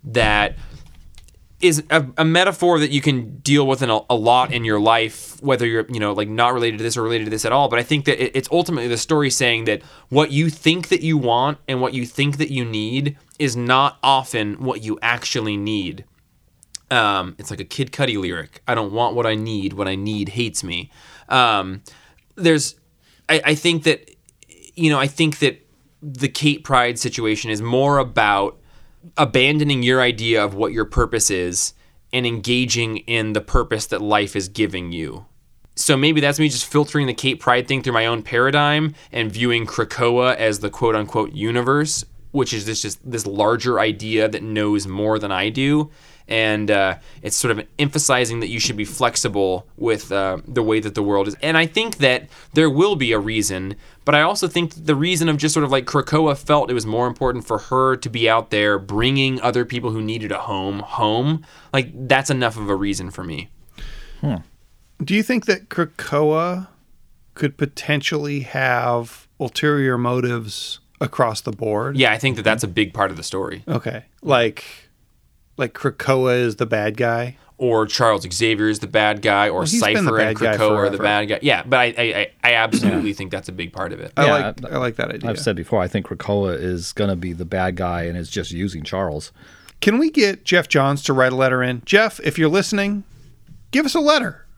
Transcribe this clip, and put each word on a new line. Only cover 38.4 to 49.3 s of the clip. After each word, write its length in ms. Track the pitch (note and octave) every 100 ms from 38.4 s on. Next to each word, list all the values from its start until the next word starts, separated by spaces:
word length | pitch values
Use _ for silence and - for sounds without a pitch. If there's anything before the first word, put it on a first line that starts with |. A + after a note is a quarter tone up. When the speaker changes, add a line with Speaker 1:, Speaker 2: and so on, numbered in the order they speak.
| C3 D3 D3 D3+ D#3 D3 -
Speaker 1:
and 180 | A#2+ A2+
viewing 360 | G2+ A#2+ A#2 A2
Krakoa 720 | - A2+ - A#2+ A#2+ B2 B2+
as 240 | A2+ G#2
the 100 | G#2
quote-unquote 600 | - A#2 A2 G#2+ A2 G#2+
universe, 720 | - G#2 A#2+ B2 C#3+ D3+ - - - -
which 200 | C#3 A#2+
is 100 | A2+ G#2
this, 140 | A2
just 160 | G#2 - C3
this 180 | A#2+ G#2
larger 520 | G2+ G#2 A#2 A#2+ A#2
idea 480 | A2 G2 G#2+ A2 G#2+
that 140 | G#2+
knows 440 | A2 G#2+ G#2+ G#2 F#2+
more 320 | F#2+ G#2+ A2
than 120 | G#2
I 200 | F#2+ G2+
do. 400 | A#2 C3+ D3+ D3+ - - - -
And, 400 | A2 A2 G#2+ G#2
uh, 260 | G2+ F#2+ F2 - -
it's 140 | G#2 -
sort 200 | B2 A2
of 100 | - -
emphasizing 600 | C#3+ D3+ - B2+ A#2+ A#2
that 80 | G#2+
you 120 | A2+
should 160 | - G#2+
be 80 |
flexible 840 | G#2 - A#2+ A2+ B2